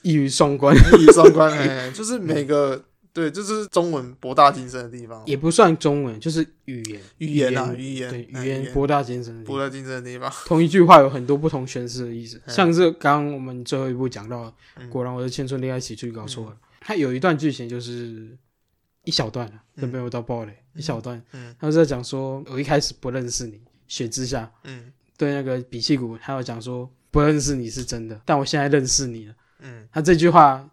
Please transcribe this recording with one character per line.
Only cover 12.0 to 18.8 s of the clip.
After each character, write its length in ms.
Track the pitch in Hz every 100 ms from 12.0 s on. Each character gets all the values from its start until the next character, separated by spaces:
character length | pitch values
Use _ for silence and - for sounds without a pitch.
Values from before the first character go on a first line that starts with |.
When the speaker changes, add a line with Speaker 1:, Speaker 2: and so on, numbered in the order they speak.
| 120
Speaker 1:
的 60 |
意 140 | 117 113
思。 160 | -
Speaker 2:
哎。 80 | -
Speaker 1:
像 220 | - 175
是 160 | 170 175
刚 320 | 165 143 147
刚 100 | 147
我 40 | 139
们 260 | 131 123
最 140 | 120 135
后 100 | 131
一 40 |
部 160 | 123 131
讲 200 | 110 104
到 180 | 123 113
的， 60 | _ _ -
Speaker 2:
嗯。 100 | 120
Speaker 1:
果 140 | 127
然 100 | 123
我 80 | 123
的 60 | 127
青 180 | 123 131
春 140 | 135
恋 120 | 131
爱 60 | 127
喜 160 | 123
剧 160 | 110 120
搞 160 | 113 104
错 200 | - 110
了。 40 |
Speaker 2:
嗯。 80 | - _ _
Speaker 1:
它 160 | - 208
有 180 | 135
一 60 | 127
段 180 | 180 151
剧 140 | 151
情 160 | 127 117
就 120 | 123
是 560 | 120 120 120 110 110 127 _ _ _ _